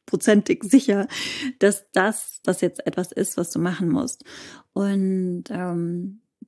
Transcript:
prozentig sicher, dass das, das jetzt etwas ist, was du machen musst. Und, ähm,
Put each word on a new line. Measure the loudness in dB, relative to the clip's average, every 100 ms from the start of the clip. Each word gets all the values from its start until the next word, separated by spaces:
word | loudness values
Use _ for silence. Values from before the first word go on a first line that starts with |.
| -4
prozentig | 0 6 6 6 0
sicher, | 4 2 4 2 0 -4 -8 -6 -6 2
dass | 2 2 -2
das, | 0 2 0 -6 -8
das | -2 0
jetzt | 0 -2 -6
etwas | -4 -4
ist, | -2 -2 -2
was | -4
du | -2
machen | -2 0 0
musst. | 0 -2 -6 -14 -20 -18 -20 _
Und, | -2 0 2 2 0 -2 -4 -6
ähm, | -6 -4 -2 -2 -4 -6 -12 _ _